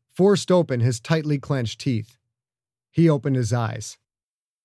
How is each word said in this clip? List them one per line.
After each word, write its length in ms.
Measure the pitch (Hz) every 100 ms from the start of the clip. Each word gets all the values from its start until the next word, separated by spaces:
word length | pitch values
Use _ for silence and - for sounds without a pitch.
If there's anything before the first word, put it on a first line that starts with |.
| _
forced 400 | - 190 196 -
open 280 | 180 160 127
his 200 | 120 117
tightly 400 | - 160 151 147
clenched 400 | - 139 113 -
teeth. 380 | - 117 110 _ _ _ _ _ _ _ _
He 200 | - 165
opened 260 | 143 143 131
his 180 | 117
eyes. 440 | 120 113 110 107 - _ _ _ _ _ _